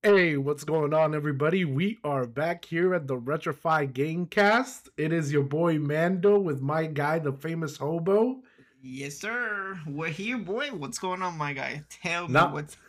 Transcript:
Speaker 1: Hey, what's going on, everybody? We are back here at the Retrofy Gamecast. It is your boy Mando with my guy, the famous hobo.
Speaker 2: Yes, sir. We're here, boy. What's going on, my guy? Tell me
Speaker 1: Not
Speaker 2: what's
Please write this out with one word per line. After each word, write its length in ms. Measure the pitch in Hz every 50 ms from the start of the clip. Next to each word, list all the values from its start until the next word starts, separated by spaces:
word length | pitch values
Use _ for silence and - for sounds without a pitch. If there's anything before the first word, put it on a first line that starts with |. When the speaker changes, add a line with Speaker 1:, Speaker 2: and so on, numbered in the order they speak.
| -
Speaker 1:
Hey, 320 | 208 202 190 175 165 151
what's 260 | 139 135 143 147 143 147
going 300 | 151 156 160 151 147 156
on, 220 | 156 160 151 151
everybody? 500 | 151 147 151 147 131 151 156 175 190 180
We 320 | 151 131 139 180 202 226 - -
are 240 | 147 143 135 123
back 360 | 117 113 139 156 170 170 170 -
here 280 | - 165 165 180 185 185
at 140 | 175 147
the 100 | 135 131 123
Retrofy 720 | 117 131 151 156 - 170 143 - - 165 160 156 147 135
Gamecast. 960 | 120 127 143 156 160 175 180 160 - 214 202 202 220 240 262 - - - _ - _
It 140 | - 151 156
is 220 | 165 170 156 139 147
your 80 | 147
boy 380 | 135 135 143 156 170 170 165 151
Mando 580 | 143 143 147 156 165 180 190 180 170 202 208
with 240 | 202 196 165 143 131
my 240 | 135 139 151 160 165
guy, 320 | 156 151 143 143 147 160
the 160 | 170 151 143 135
famous 440 | 139 - 160 165 165 160 143 139
hobo. 640 | - 131 147 165 165 165 190 196 214 226 254 262 - - _ _ _ - _ _ 131 131
Speaker 2:
Yes, 320 | 127 127 131 139 143 147
sir. 640 | - 185 208 233 247 240 220 208 202 190 190 190 180 151
We're 220 | 156 139 147 160 170
here, 280 | 151 170 196 226 254
boy. 300 | 240 185 165 202 240 294
What's 320 | 285 254 170 143 123 117 -
going 240 | 190 180 180 185 185
on, 120 | 180 170 156
my 140 | 147 143 139
guy? 320 | 135 135 131 120 147 151 _
Tell 380 | - - - 175 170 175 175
me 60 | 151 123
Speaker 1:
Not 200 | 151 175 156 143
Speaker 2:
what's 240 | 147 151 - - _ _